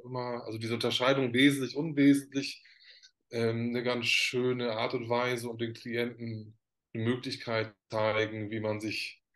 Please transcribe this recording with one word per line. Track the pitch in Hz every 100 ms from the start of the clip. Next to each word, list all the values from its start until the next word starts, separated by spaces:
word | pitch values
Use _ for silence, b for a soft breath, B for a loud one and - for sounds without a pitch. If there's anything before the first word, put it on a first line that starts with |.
immer, | 123 127 123 120 117
also | 110
diese | 113
Unterscheidung | 117 120 117 123 135 127
wesentlich, | 120 143 139 127 139
unwesentlich, | 160 143 143 139 - 135 139 - B B B B B _ _
ähm, | 117 113 117 117
eine | 120
ganz | 120 120 117
schöne | - - 127 127 127 120
Art | 110 123 127
und | 117
Weise, | 120 123 117 117
um | 117
den | 117
Klienten | 113 120 117 120 117 117 110 107 - _ _ _
eine | 117
Möglichkeit | 113 123 131 - - 113 110 - -
zeigen, | 110 110 107 107 110 104
wie | 110
man | 107 107
sich | 107 - - - _